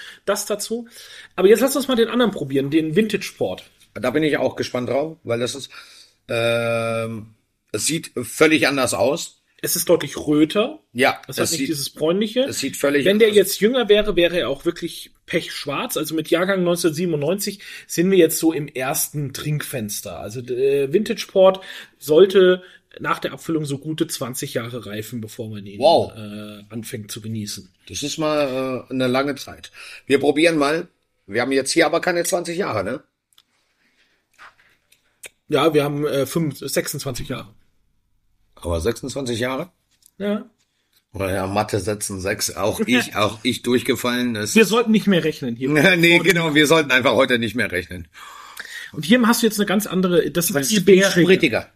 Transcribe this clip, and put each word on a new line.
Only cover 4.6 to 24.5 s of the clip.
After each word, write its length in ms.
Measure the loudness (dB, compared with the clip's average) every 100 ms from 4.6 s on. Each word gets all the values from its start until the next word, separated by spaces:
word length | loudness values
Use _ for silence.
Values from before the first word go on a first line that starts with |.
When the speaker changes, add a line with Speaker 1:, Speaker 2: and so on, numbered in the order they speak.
| -6 -4 -2
Speaker 2:
drauf, 260 | -2 -2 -6
weil 160 | -4 -2
das 160 | -2 -6
ist, 140 | -14 -18 -20 -20 -20 _ -6
ähm, 1000 | -2 0 0 0 -2 -2 -4 -6 -8 -14 _ _ _ _
es 140 | -4 -2
sieht 260 | -4 -6 -8
völlig 460 | -4 2 4 4 2
anders 260 | 0 0
aus. 480 | 2 0 0 -6 _ _ _
Speaker 1:
Es 140 | -6 -2
ist 140 | 2
deutlich 260 | 2 0 -6
röter. 640 | 0 2 4 2 -2 -4 _
Speaker 2:
Ja, 260 | 0 0 0 -6
Speaker 1:
Es 100 | -4
hat 80 | -2
Speaker 2:
es 60 |
Speaker 1:
nicht 80 | -2
Speaker 2:
sieht, 80 | -4
Speaker 1:
dieses 200 | -4 -6
bräunliche. 520 | -2 0 0 0 0
Speaker 2:
es 180 | -2 -2
sieht 180 | -6 -2
völlig 260 | 0 2 4
Speaker 1:
Wenn 120 | 4
der 120 | 6
Speaker 2:
anders 80 | 6 4
Speaker 1:
jetzt 140 | 2
jünger 280 | 2 2 4
wäre, 260 | 4 4 2
wäre 220 | 2 2
er 120 | -2
auch 160 | -4 -4
wirklich 460 | -4 -6 -12 -18 _ -6
pechschwarz. 720 | -6 -6 -10 -8 -6 -6 -6
Also 160 | -4
mit 160 | -4 0
Jahrgang 340 | 0 2 0
neunzehnhundertsiebenundneunzig 1000 | 0 0 0 0 -2 -2 -2 -4 -6 -10 -14 -20 -8
sind 240 | 0 4
wir 60 | 6
jetzt 200 | 4 4
so 160 | 0
im 140 | 0 -4
ersten 680 | -6 -6 -4 -4 -6 -8
Trinkfenster. 840 | -6 -4 -4 -6 -8 -8 -8 -10 -12
Also, 220 | -12 -10
äh, 520 | -8 -2 0 2 2
Vintage 320 | 0 0 -6 -2
Port 300 | 6 6 6 -2 -18 -20 _
sollte 640 | 2 6 8 6 4 4 -2 -20 _ -10
nach 180 | -6 -4
der 140 | -6
Abfüllung 320 | -8 -4 -4 -4
so 140 | -6
gute 280 | -6 -4 -4
zwanzig 460 | -6 -8 -8 -8